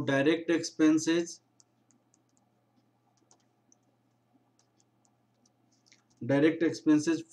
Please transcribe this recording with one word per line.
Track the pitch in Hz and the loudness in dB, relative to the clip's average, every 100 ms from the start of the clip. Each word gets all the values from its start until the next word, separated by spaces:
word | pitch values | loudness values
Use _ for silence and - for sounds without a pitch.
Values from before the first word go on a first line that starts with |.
| 131 | 2
direct | 139 143 165 - | 0 0 0 -2
expenses, | 165 - - 156 156 160 165 170 - _ _ _ _ _ _ _ _ _ _ _ _ _ _ _ _ _ _ _ _ _ _ _ _ _ _ _ _ _ _ _ _ _ _ _ _ _ _ _ _ _ _ _ _ _ _ _ - 127 | -4 -4 0 2 2 0 -2 -4 -10 _ _ _ _ _ _ _ _ _ _ _ _ _ _ _ _ _ _ _ _ _ _ _ _ _ _ _ _ _ _ _ _ _ _ _ _ _ _ _ _ _ _ _ _ _ _ _ -10 -2
direct | 139 156 156 | 2 2 2
expenses, | 165 - 156 151 165 160 - | -2 -2 2 2 2 -4 -6